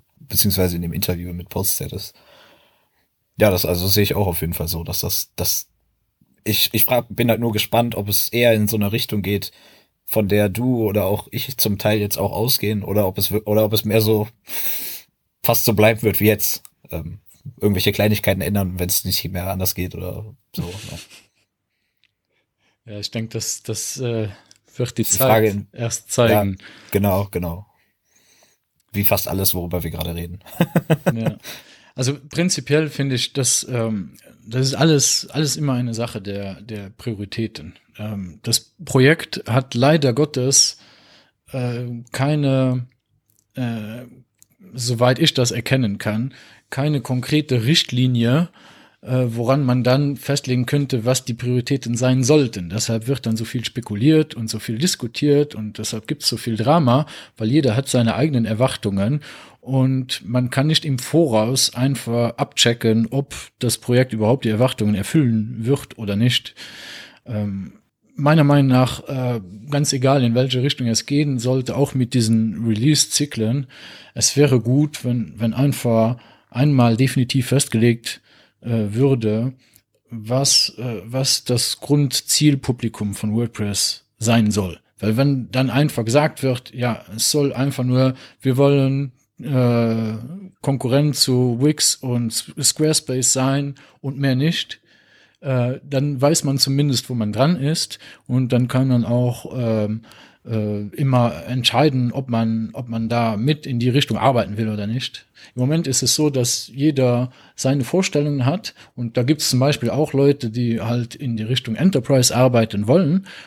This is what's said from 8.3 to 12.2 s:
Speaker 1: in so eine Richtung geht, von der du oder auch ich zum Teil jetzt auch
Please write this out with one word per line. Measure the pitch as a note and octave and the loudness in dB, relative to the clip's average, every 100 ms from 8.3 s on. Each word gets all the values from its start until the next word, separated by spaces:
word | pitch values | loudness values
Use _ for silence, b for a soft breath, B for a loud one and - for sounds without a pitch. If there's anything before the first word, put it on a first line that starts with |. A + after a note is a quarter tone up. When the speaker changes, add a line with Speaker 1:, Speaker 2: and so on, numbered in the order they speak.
| A#2+ A#2+ | 2 4
Speaker 1:
in | A2 G#2 | 4 2
so | A2 | 0
eine | G2+ | 0
Richtung | A2 - G#2 | -2 -2 -4
geht, | F#2 G2+ - b b b b _ - | -2 -2 -4 b b b b _ -4
von | A2+ G2 | -2 2
der | G#2 G#2 | 2 2
du | G2 B2+ A#2+ | 0 0 0
oder | G#2+ G#2 F#2+ | 0 0 0
auch | G2+ - | -2 -6
ich | A2+ - - | -8 -8 -2
zum | G#2+ G2 | -2 0
Teil | G#2+ G#2+ | 0 0
jetzt | G#2 | 0
auch | - | -2